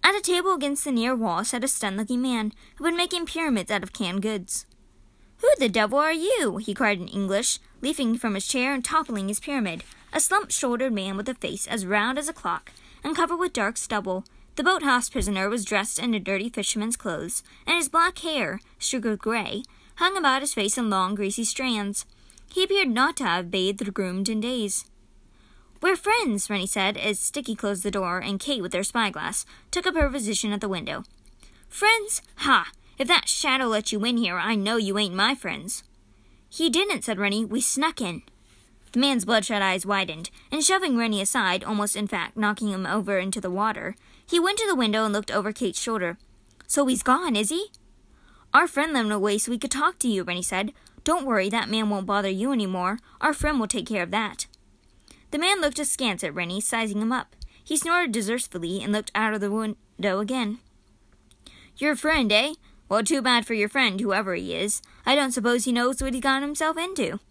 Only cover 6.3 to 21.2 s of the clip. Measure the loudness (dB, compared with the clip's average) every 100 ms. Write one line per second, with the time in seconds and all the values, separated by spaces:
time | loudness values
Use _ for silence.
6.3 | 2 2 -2 -6 0 0 0 -4 -4 0
7.3 | 0 0 -4 -6 -6 -4 0 0 0 0
8.3 | -2 -2 0 0 -2 0 0 0 -4 -2
9.3 | -2 -2 -2 -2 -4 -12 -20 -6 0 2
10.3 | 2 0 -2 0 0 0 -2 -2 -4 -6
11.3 | -6 -6 -6 -4 -4 0 0 2 0 -4
12.3 | -6 -6 -6 -8 -20 -20 -10 -6 0 0
13.3 | 0 -2 0 -2 -2 -4 -4 -2 -4 -6
14.3 | -18 -16 -2 2 2 4 2 2 -2 0
15.3 | 0 0 -2 0 0 0 -2 0 -2 0
16.3 | -2 -2 -4 -4 -2 -2 -4 -4 -4 -2
17.3 | -4 -4 -14 -2 0 2 4 2 0 -4
18.3 | -2 -2 -4 -10 -8 -4 -2 -2 -2 -2
19.3 | -2 -2 -6 -10 -18 -20 0 0 4 2
20.3 | 2 0 0 0 2 2 2 2 0